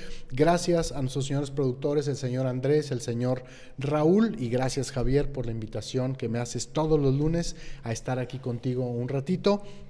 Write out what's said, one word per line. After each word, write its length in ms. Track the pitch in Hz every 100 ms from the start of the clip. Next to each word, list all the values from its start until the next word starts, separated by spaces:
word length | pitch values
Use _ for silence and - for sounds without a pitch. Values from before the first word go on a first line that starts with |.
| - - -
Gracias 600 | 131 160 175 175 170 165
a 100 | 151
nuestros 260 | 131 139 131
señores 240 | 139 135
productores, 560 | 139 131 135 147 151 143
el 80 | 120
señor 320 | 127 127 131
Andrés, 440 | 127 135 151 135
el 100 | 123
señor 420 | - 117 123 127 - - - -
Raúl. 580 | 135 151 156 202 226 156
Y 100 | 117
gracias, 420 | 123 131 139 123
Javier, 400 | 127 120 143 139
por 140 | 135 120
la 60 |
invitación 640 | 113 110 110 - 127 127 131
que 140 | 117
me 100 | 117
haces 300 | 120 113 -
todos 300 | 156 160 151
los 140 | 139
lunes 420 | 139 156 170 165 - - -
a 80 | 117
estar 280 | 110 - 127
aquí 200 | 120 131
contigo 460 | 127 117 131 123 123
un 200 | 120 123
ratito. 520 | 139 139 180 202 202 - -